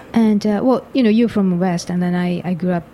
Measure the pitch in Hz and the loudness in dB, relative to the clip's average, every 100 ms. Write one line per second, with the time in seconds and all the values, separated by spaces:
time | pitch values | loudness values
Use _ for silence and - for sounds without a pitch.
0 | - 226 220 208 214 208 262 240 - 277 | -4 0 2 2 0 0 2 0 -2 0
1 | 226 220 233 208 190 175 185 170 - 180 | 2 4 2 0 0 0 0 -2 -4 -4
2 | 180 180 180 175 180 175 180 175 165 | -2 -2 -2 -4 -4 -4 -2 -4 -4